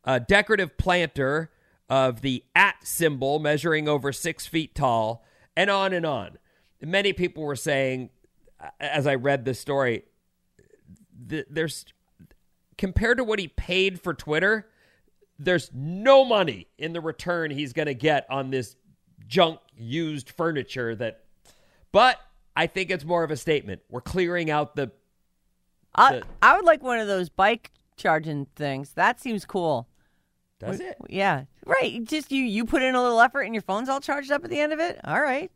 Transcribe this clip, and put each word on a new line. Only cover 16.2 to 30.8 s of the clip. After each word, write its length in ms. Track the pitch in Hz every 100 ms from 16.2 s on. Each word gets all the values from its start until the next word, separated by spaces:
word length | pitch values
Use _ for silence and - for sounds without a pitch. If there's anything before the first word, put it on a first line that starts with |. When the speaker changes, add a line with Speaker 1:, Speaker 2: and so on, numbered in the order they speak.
Speaker 1:
money 440 | 262 220 165 98 80 _
in 160 | 160
the 80 | 165
return 480 | 156 151 175 175 156
he's 220 | 139 147
gonna 200 | 120 147 127
get 340 | 156 143 -
on 220 | 139 131
this 240 | 131 117 _ _ _ _ _ 104
junk 320 | 123 165 156 _ -
used 540 | 117 151 160 147 -
furniture 640 | - 165 151 113 131 117 110
that, 280 | 113 - _ _ _ _ _ _ _
but 280 | 196 254 - - _ _ -
I 120 | 165
think 240 | 190 175
it's 120 | 185
more 200 | 147 175
of 80 | 160
a 60 | 147
statement. 440 | - 147 101 92 _
We're 120 | 120
clearing 480 | - 180 175 175 160
out 240 | 151 147 147
the, 160 | 135 _ _ _ _ _ _ _ _ _ _ -
Speaker 2:
I, 220 | 262 254
Speaker 1:
the 40 | - -
Speaker 2:
I 140 | 226 359
would 80 | 349
like 180 | 311
one 160 | 254 240
of 80 | 208
those 200 | 190 175
bike 420 | - 196 226 - _ _ -
charging 480 | 190 160 156 147 139 -
things. 360 | 143 135 139
That 260 | - 190 254
seems 260 | 247 214 -
cool. 420 | 196 165 131 120 _ _ _ _ _ _ _
Speaker 1:
Does 180 | -
Speaker 2:
Would 100 | 196